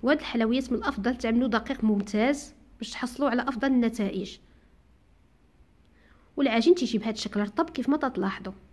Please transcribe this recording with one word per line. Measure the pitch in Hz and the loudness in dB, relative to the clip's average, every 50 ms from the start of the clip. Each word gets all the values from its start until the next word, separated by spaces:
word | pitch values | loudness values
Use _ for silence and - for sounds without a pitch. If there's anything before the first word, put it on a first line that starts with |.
| - | 2
وهاد | 240 294 311 | 2 2 2
الحلويات | - - - 262 226 220 240 262 269 - 247 | 0 -4 -2 0 2 2 2 0 0 0 -2
من | - | -2
الافضل | - - 277 - 196 226 254 | -2 -2 -4 -2 -2 -2 -2
تعملوا | 247 - 226 226 240 247 233 | -2 0 2 2 2 2 2
دقيق | 214 226 220 - 269 269 - | 0 0 0 -2 -6 0 2
ممتاز | 220 214 202 196 - - 208 220 254 285 277 - - - - - - - - | 2 2 2 0 -2 0 2 2 2 2 0 -4 -14 -18 -20 -20 -20 -16 -14
باش | 240 - | -12 -12
تحصلوا | - - - 247 247 - 277 277 | -8 -8 -8 -8 -4 0 0 0
على | 233 247 240 | 2 0 -2
افضل | 254 269 226 277 269 | -2 -4 -2 0 2
النتائج. | 269 247 233 226 226 - 208 196 - 190 190 - - - - - - - _ - _ _ _ _ _ _ _ _ _ _ _ _ _ _ _ _ _ _ - _ _ _ _ _ _ _ _ - - _ _ _ _ | 4 4 4 2 0 0 -4 -2 -2 -4 -6 -6 -10 -16 -20 -20 -20 -20 _ -20 _ _ _ _ _ _ _ _ _ _ _ _ _ _ _ _ _ _ -20 _ _ _ _ _ _ _ _ -20 -20 _ _ _ _
والعجين | - 285 269 220 233 226 330 359 | 0 2 2 4 4 6 6 6
تيجي | 359 262 - - 214 | 6 4 0 0 -2
بهذا | 202 226 | -2 -2
الشكل | 220 - - 220 - 202 | -6 -6 -6 -4 -2 -2
رطب | 208 208 - - 339 339 | -2 -2 0 -2 -2 -2
كيف | - - 240 - | -2 -6 0 0
ما | 277 | 0
تلاحظوا. | 302 294 262 254 - 185 190 190 - 185 196 185 - - - | 0 0 -2 -2 -2 -2 -2 -4 -4 -10 -12 -12 -12 -20 -20